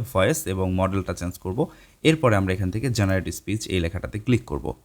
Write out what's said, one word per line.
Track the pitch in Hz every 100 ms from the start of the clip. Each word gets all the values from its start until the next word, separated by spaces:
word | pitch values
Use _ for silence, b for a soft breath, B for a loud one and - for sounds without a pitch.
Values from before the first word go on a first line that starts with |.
| 120
ভয়েস | 95 98 160 -
এবং | 95 92
মডেলটা | 92 95 98 90
চেঞ্জ | 90 87 -
করব। | 98 98 156 B B B
এরপরে | - 160 131 104
আমরা | 95
এখান | 95 92
থেকে | 107 135
জেনারেট | 113 98 95 87
স্পিচ | - - 107 -
এই | 92
লেখাটাতে | 85 92 - 107
ক্লিক | 110 117
করব। | - 71 65 -